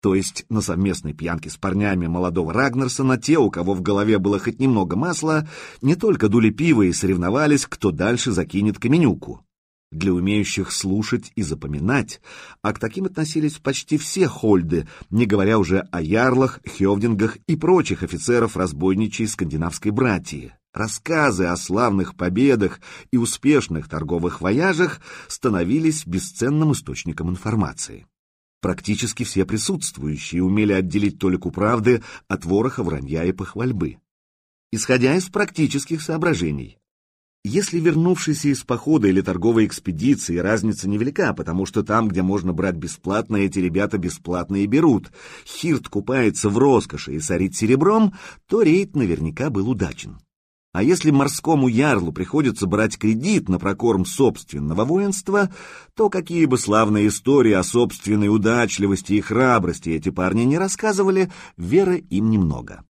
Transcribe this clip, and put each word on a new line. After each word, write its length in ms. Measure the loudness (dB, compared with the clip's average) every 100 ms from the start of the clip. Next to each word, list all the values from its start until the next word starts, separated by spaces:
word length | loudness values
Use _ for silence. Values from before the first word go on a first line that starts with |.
То 120 | 2
есть 300 | 2 0 -8 -4
на 100 | -4
совместной 540 | -2 -2 -2 -2 -8
пьянке 340 | -8 -6 -6 -8
с 80 | -8
парнями 500 | -4 -2 0 0 -2
молодого 460 | -2 -2 -2 -2
Рагнарсона 640 | 0 0 0 -4 0 0 0
те, 220 | 2 4
у 120 | 4
кого 220 | 2 -2
в 80 | -2
голове 380 | 0 2 2 2
было 200 | 2 0
хоть 220 | -2 -2
немного 360 | 0 2 0 -2
масла, 520 | -2 -2 -2 -2 -2 -12 -20 -4
не 140 | 0
только 340 | 2 2 2 2
дули 220 | 4 2
пиво 320 | 2 2 4
и 100 | 4
соревновались, 760 | 2 0 0 0 0 2 2 0
кто 240 | -2 -2
дальше 420 | 0 -2 0 -2
закинет 460 | -2 -2 0 -2 -2
каменюку. 680 | 0 4 4 2 -6 -16 _ _ _ _ _
Для 200 | -4 0
умеющих 600 | 0 2 0 -2 -4 -6
слушать 580 | -4 -2 -2 -2 -4 -6 -6
и 60 |
запоминать, 760 | -6 -6 -6 -4 -2 -2 -4 -12 -20 -20 -20 -8
а 120 | -6
к 80 | -4
таким 260 | -6 -6 -6
относились 520 | -4 -4 -2 -2 -4
почти 400 | -4 -4 -2 -2
все 280 | -2 0 0
хольды, 600 | 0 2 4 4 -2 -4 -16 -4
не 160 | 0 2
говоря 320 | 2 4 2
уже 220 | 2 0 0
о 100 | -6
ярлах, 580 | 0 2 4 4 2 -2 -16
хевдингах 720 | -2 0 2 0 0 0 -4 -4
и 100 | -2
прочих 460 | 4 2 2 -4
офицеров 540 | -6 -6 0 2 2 -2
разбойничьей 720 | -4 0 0 0 -2 -2 -6
скандинавской 640 | -4 -6 -4 -4 -4 -4
братьи. 640 | 0 0 0 -4 -14 -14 _ _
Рассказы 720 | -8 -8 -8 -4 0 2 2
о 120 | 0 -2
славных 600 | -2 0 2 0 -2 -4
победах 640 | -2 2 4 4 2 -2 -20 -20 -2
и 60 | 0
успешных 720 | 0 0 2 2 2 -6 -6
торговых 520 | -8 -4 -2 -2 -4
вояжах 600 | -2 0 0 0 -2 -4 -18 -20 -16
становились 760 | -4 -2 0 0 0 0 -2 -4
бесценным 680 | -6 -6 -4 -2 2 2
источником 580 | 0 -4 -10 -8 -6 -6
информации. 760 | -6 -4 -2 -2 -4 -14 -14 -20 _ _ _ _ _
Практически 600 | -6 -4 -4 -4 -4 -6
все 240 | -6 -2 -2
присутствующие 960 | -2 -4 -6 -6 -8 -8 -6 -6 -2
умели 300 | 0 2 2
отделить 460 | 2 0 0 -2 0
толику 340 | 0 0 -2
правды 500 | -2 0 2 2 2 -2 -20 _
от 180 | -8
вороха 380 | 0 0 0 -2
вранья 420 | -4 -4 -4 -2
и 60 | -2
похвальбы. 640 | -4 -8 -6 -4 -2 -4 -6 _ _ _ _ _ _ _
Исходя 420 | -8 0 2 4
из 140 | 2 -2
практических 760 | -4 -4 0 0 0 -4 -8
соображений, 760 | -4 -2 0 0 -2 -4 -10 _ _ _ _ _ _ _ -4
если 300 | -2 -2 0
вернувшийся 680 | 2 2 2 2 0 0 0
из 160 | -2
похода 420 | -2 -4 2 4 4
или 140 | 4
торговой 460 | 2 0 2 4 2
экспедиции, 720 | 0 -8 -2 0 0 0 -2
разница 500 | 0 0 0 -4 -4
невелика, 440 | -2 -2 -2 -2
потому 320 | -2 -4 -4
что 200 | -2 -2
там, 240 | 0 0 0
где 140 | 0
можно 300 | 0 0 -2
брать 220 | -2 -2
бесплатно, 600 | -2 -8 -10 -4 -2 -2 -2
эти 240 | 0 0
ребята 380 | -2 0 -2 -2
бесплатно 580 | -4 -8 -6 -6 -4 -2
и 100 | 0
берут, 460 | 2 4 2 -2 -20 -20 -20 -18
Хирт 420 | -8 -2 -2 -2
купается 600 | -8 -2 2 2 2 0
в 100 | 4
роскоши 560 | 4 4 2 -10 -8
и 60 | -8
сорит 340 | -4 -2 -2
серебром, 600 | -2 2 4 4 4 2 0 -20 -20 _
то 140 | 2
рейд 340 | 4 4 0 -2
наверняка 520 | -2 0 -4 -4 -4
был 220 | -2 -2
удачен. 480 | -2 -4 -6 -14 -16 _ _ _ _ _ 0
А 60 |
если 280 | 2 4 4
морскому 580 | 4 2 -2 0 2 2
ярлу 440 | 2 2 2 0
приходится 540 | -6 -4 0 0 0 0
брать 320 | 0 0 0
кредит 500 | 0 0 0 0 0
на 120 | -2
прокорм 440 | -2 0 0 2
собственного 800 | 0 2 2 2 -12 -8 -4 -2
воинства, 640 | 0 0 0 -4 -2 0 0 -4 -20 -20 -20
то 160 | 0 0
какие 340 | 0 -4 2
бы 140 | 2 2
славные 480 | 2 2 4 4 2
истории 460 | 2 4 6 6
о 100 | 4
собственной 680 | 2 2 0 -2 -2 0 4
удачливости 840 | 4 4 2 0 0 0 0 0
и 60 | -2
храбрости 680 | 0 2 4 4 2 -4 -4
эти 200 | -2 -2
парни 320 | -2 0 2
не 160 | 2 0
рассказывали, 720 | -2 -2 -2 2 2 2 0 -4 -20 -10
веры 420 | 0 2 4 0 -2
им 180 | -2 2
немного. 540 | 2 2 -2 -10 -18 -20